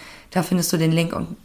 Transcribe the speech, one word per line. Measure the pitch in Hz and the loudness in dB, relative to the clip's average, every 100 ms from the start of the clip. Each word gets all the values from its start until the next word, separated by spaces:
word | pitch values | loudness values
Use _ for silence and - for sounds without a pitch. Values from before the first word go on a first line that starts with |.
| - - - | -16 -20 -6
Da | 185 | -4
findest | 160 185 170 | 0 0 2
du | 160 | 2
den | 160 | 4
Link | 160 165 | 2 2
und | - 165 - | -2 -6 -8